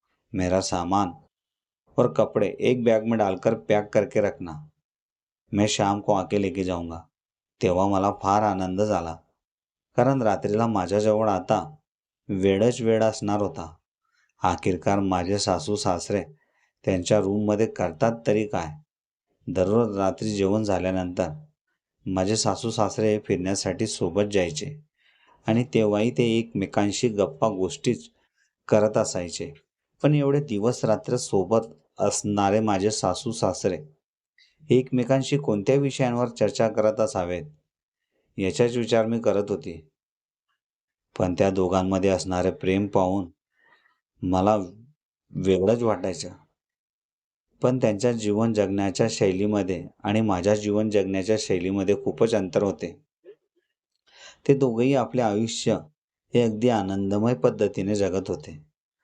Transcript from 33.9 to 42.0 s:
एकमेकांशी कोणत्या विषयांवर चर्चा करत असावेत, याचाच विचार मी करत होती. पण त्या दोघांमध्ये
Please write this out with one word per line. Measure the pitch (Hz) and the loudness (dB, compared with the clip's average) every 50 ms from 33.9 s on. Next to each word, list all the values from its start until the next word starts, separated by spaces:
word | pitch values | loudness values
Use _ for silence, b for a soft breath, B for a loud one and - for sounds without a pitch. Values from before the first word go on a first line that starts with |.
| _ _ _ _ _ _ _ _ _ b b b b b - - | _ _ _ _ _ _ _ _ _ b b b b b 0 2
एकमेकांशी | 120 131 127 - 127 127 117 123 135 135 127 - 143 139 | 4 4 4 2 0 -2 2 2 0 0 2 0 -2 -2
कोणत्या | 147 - 107 104 98 131 135 | 0 -2 -2 0 2 2 2
विषयांवर | 143 139 135 - - 131 123 120 120 123 117 | 2 2 0 0 0 0 0 2 0 -2 -2
चर्चा | 117 - 110 98 - - 113 110 | 0 0 0 0 2 2 0 2
करत | - 113 107 107 107 113 | 2 2 2 2 2 2
असावेत, | 110 107 - 95 87 87 90 87 78 76 - _ _ _ _ _ _ _ _ _ _ _ _ _ _ _ _ | 0 0 0 -4 -4 -4 -6 -6 -8 -12 -18 _ _ _ _ _ _ _ _ _ _ _ _ _ _ _ _
याचाच | - 98 92 - - 120 120 120 | -4 -2 -2 2 2 2 2 2
विचार | 123 117 110 120 113 110 | -2 0 2 2 2 2
मी | 113 117 113 | 2 -2 0
करत | 117 107 95 101 101 101 | 0 0 0 0 0 -2
होती. | 98 82 - 92 80 - - _ _ _ _ _ _ _ _ _ _ _ _ _ _ _ _ _ _ _ _ _ _ _ _ _ _ - | -4 -6 -6 -10 -14 -14 -18 _ _ _ _ _ _ _ _ _ _ _ _ _ _ _ _ _ _ _ _ _ _ _ _ _ _ -2
पण | 98 92 85 | -2 -2 0
त्या | 80 98 98 | 2 0 2
दोघांमध्ये | 95 95 92 87 95 92 92 95 95 92 | 2 2 0 2 2 0 0 0 0 0